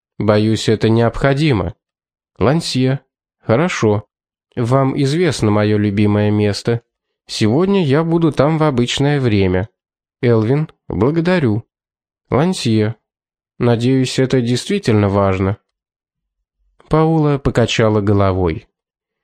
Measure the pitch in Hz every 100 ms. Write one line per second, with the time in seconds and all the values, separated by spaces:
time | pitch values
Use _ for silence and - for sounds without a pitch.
0 | _ - 104 107 107 107 - 107 110 113
1 | 117 - 139 139 156 107 87 - _ _
2 | _ _ _ - 101 160 - 127 131 135
3 | - _ _ _ - 113 175 - 113 101
4 | - _ _ _ _ - 117 135 135 147
5 | 139 156 180 - 110 104 104 104 104 101
6 | 104 104 104 107 104 98 - 117 - _
7 | _ _ - - 110 131 190 196 151 143
8 | 165 170 165 - 139 160 156 123 120 -
9 | 139 147 127 104 95 92 104 _ _ _
10 | _ _ 120 113 107 139 156 _ - 85
11 | 120 165 165 185 131 104 - _ _ _
12 | _ _ - - 170 185 123 110 107 113
13 | _ _ _ _ _ - 123 117 120 131
14 | 127 - 131 131 117 123 - 247 - 107
15 | 101 101 98 92 95 101 _ _ _ _
16 | _ _ _ _ _ _ _ _ - 156
17 | 160 160 147 139 127 120 113 - 110 107
18 | 101 101 98 95 90 80 - _ _ _
19 | _ _